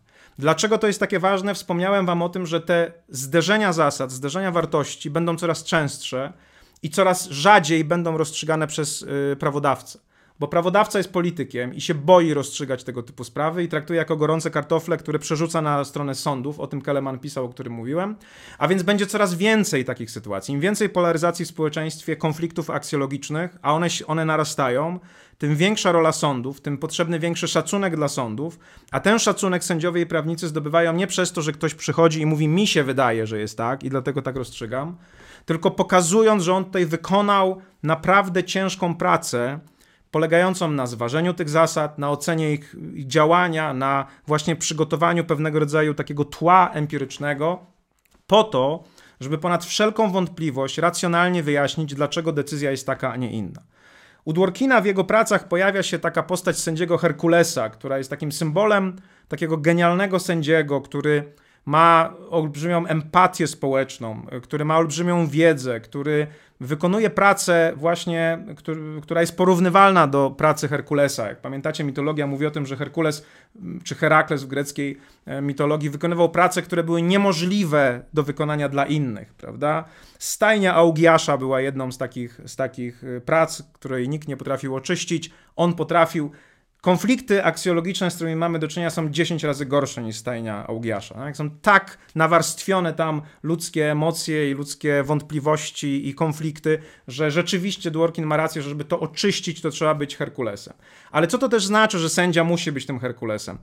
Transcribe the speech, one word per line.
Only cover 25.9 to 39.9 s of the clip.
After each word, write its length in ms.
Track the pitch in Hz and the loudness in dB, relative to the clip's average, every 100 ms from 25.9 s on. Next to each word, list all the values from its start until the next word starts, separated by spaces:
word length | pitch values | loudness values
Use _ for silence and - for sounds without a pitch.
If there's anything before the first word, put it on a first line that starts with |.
rola 200 | 170 160 | 4 4
sądów, 500 | 151 151 127 127 139 | 2 0 -2 -6 -8
tym 160 | - 139 | -8 -6
potrzebny 420 | 151 - 165 170 | -6 -4 -2 -2
większy 280 | 170 165 165 | -2 -2 -2
szacunek 480 | 165 - 202 196 160 | -2 0 -2 0 0
dla 120 | 147 | -2
sądów, 520 | - 117 110 165 - - - - | -2 -6 -6 -8 -10 -20 -20 -8
a 80 | 139 | -2
ten 200 | 196 220 | 2 4
szacunek 440 | 220 - 190 180 | 2 2 0 0
sędziowie 380 | - 165 175 175 | 0 -2 0 0
i 40 | 170 | 0
prawnicy 420 | 165 151 165 170 | -2 -2 -4 -4
zdobywają 460 | 156 147 165 165 | -6 0 2 2
nie 140 | 165 190 | 0 0
przez 240 | 190 180 | 0 -2
to, 100 | 175 | -2
że 100 | 151 | -4
ktoś 220 | 151 160 | -2 -4
przychodzi 480 | - - 156 165 156 | -4 -4 4 4 4
i 40 | 151 | 0
mówi: 220 | 151 151 | 2 2
"Mi 200 | 175 208 | 2 2
się 160 | 165 | 2
wydaje, 440 | 135 131 123 113 110 | 0 2 2 2 -2
że 120 | 110 | -4
jest 180 | 107 - | -6 -4
tak 260 | 117 139 | -4 -4
i 60 | 135 | -4
dlatego 320 | 135 135 135 | -4 -4 -4
tak 140 | 131 131 | -4 -8
rozstrzygam", 640 | 120 - 113 127 156 175 - - - - - | -10 -10 -8 -6 -8 -12 -18 -20 -20 -12 -4
tylko 260 | 160 190 | 0 0
pokazując, 720 | 196 190 185 165 214 220 208 | 0 2 4 4 4 6 4
że 100 | 170 | 2
on 120 | 185 190 | 0 0
tutaj 200 | 190 165 | 0 0
wykonał 760 | 160 - 196 202 196 190 190 - _ | -2 0 2 4 4 2 0 -10 _
naprawdę 600 | 147 160 165 196 190 180 | -2 0 4 4 4 0
ciężką 520 | 180 190 190 - 175 170 | -2 -2 -2 -2 -4 0
pracę, 640 | 180 170 - 120 123 147 - _ _ | 2 0 0 -4 -4 -6 -14 _ _